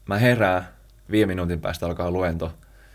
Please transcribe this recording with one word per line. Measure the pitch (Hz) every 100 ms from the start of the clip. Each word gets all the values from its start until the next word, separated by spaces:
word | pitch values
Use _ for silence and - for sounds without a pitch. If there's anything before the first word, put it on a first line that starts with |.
| -
mä | 101
herään, | 123 120 98 92 90 - - _ -
viiden | 110 101
minuutin | 92 87 85
päästä | - 87 87
alkaa | 82 90
luento, | 90 90 82 85 - - - -